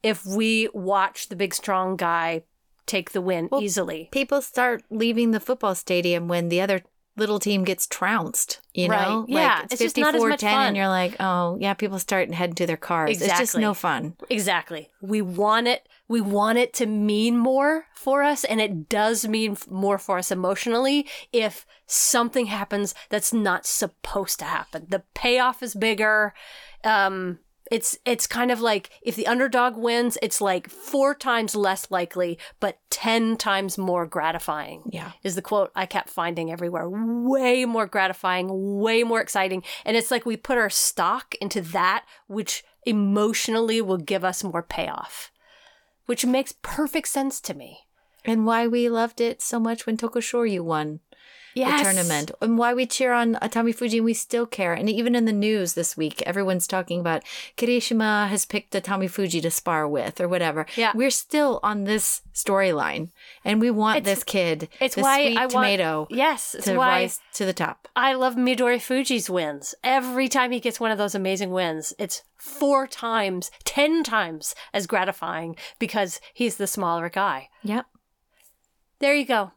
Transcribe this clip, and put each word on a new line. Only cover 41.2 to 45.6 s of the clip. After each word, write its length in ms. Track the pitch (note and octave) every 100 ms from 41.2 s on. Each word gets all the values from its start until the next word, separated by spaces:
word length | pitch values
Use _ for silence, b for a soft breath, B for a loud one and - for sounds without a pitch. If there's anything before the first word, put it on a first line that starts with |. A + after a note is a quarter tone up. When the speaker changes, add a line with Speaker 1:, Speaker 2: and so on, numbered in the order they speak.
| - -
Speaker 1:
into 180 | G3+ G#3
that 460 | E3 F#3 F3+ G3+ - B _
which 360 | G3+ G#3 - b b -
emotionally 960 | G#3+ G3+ G3+ G#3 A3 - A3 A3+ A3+
will 160 | G3 F#3
give 260 | D3+ F#3+
us 220 | F#3 E3+ G3
more 180 | E3+
payoff, 680 | E3+ - - - - - - _ b b